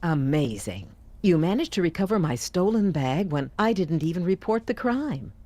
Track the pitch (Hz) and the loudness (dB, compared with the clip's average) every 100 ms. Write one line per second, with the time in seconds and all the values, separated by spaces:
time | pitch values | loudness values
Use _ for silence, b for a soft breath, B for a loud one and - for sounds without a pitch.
0 | 170 156 135 151 139 104 95 92 - - | 2 2 2 2 0 -2 -8 -10 -12 -18
1 | - - 208 170 160 214 320 - 175 160 | -20 -2 4 4 4 0 -2 0 -2 0
2 | 190 214 156 123 - 180 185 226 202 156 | 0 2 0 -2 -4 0 2 2 2 2
3 | 135 135 196 147 135 - 214 208 175 165 | 0 0 0 -2 -4 0 0 2 0 0
4 | 156 170 175 190 - 220 226 233 254 240 | 0 -2 0 -2 0 -2 -2 -4 -2 -2
5 | 294 151 110 - | -2 -6 -8 -16